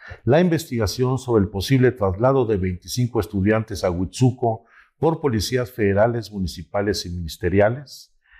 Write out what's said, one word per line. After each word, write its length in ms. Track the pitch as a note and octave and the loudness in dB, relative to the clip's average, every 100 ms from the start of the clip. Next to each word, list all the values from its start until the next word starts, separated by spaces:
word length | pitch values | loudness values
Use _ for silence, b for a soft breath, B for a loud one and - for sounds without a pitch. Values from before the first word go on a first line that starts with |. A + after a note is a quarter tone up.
| B B - | B B 2
la 160 | C#3+ | 4
investigación 760 | F3+ D#3+ - A#2+ G2+ - B2+ C3 | 4 2 -2 -2 -2 0 -2 -2
sobre 260 | B2+ A2+ | 2 2
el 60 | F#2+ | 2
posible 420 | F#2+ F#2 C3+ B2 | -2 0 2 4
traslado 540 | - G2 F#2 B2 C3+ A2+ | 2 -2 0 2 2 0
de 120 | G#2 | 0
veinticinco 640 | F#2 F2 - - B2 A#2 | -2 -6 -8 -4 -2 -2
estudiantes 640 | G2+ G2+ F#2+ A2 G#2+ G2 F#2+ | -4 0 2 0 -2 -4 -2
a 60 | |
Huitzuco 720 | F2 F#2 - B2+ A#2 A#2+ A2 b b b - | -2 -4 0 0 0 -4 -4 b b b -4
por 220 | D#3 D#3 | -2 0
policías 500 | D3 A#2 - B2+ B2 | 0 -2 -2 -4 -4
federales, 600 | - G2+ G2 A2+ A#2+ G2+ | -2 0 4 2 0 -6
municipales 720 | G2+ F2+ E2+ E2+ G2+ G2+ G2 F#2 | -6 -6 -8 -8 -4 -2 -2 -4
y 40 | |
ministeriales, 1040 | F2 E2 - F2+ F#2+ G2+ B2+ C#3 - - _ b b | -8 -10 -6 -2 2 2 0 -10 -20 -20 _ b b